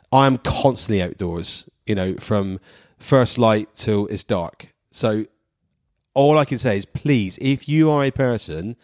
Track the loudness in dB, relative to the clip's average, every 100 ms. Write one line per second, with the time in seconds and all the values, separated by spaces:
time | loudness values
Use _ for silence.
0 | 0 4 4 2 -2 0 0 0 -2 -2
1 | -2 -4 -6 -6 -6 -8 -10 _ -6 -2
2 | -2 -4 -2 -2 -2 -8 _ _ _ _
3 | 0 2 2 2 2 2 -2 -8 -2 -2
4 | -2 -6 -4 -4 -6 -12 -20 _ _ -4
5 | -2 -2 -4 _ _ _ _ _ _ _
6 | _ 2 4 4 2 -2 0 -2 -4 -6
7 | 0 2 0 -4 -2 -2 0 2 4 2
8 | 0 0 -2 -2 -6 -8 -8 -12